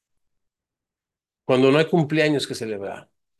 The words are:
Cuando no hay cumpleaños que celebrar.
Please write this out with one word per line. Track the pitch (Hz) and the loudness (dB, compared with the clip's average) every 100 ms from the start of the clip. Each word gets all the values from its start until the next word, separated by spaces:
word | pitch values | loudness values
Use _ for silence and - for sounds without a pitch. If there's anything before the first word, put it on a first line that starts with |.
| _ _ _ _ _ _ _ _ _ _ _ _ _ _ | _ _ _ _ _ _ _ _ _ _ _ _ _ _
Cuando | - 127 131 | -2 2 4
no | 147 | 4
hay | 160 | 2
cumpleaños | 175 147 156 151 139 - | 0 0 0 0 -2 -4
que | |
celebrar. | 120 110 101 98 90 - _ _ _ | -8 -10 -8 -10 -12 -18 _ _ _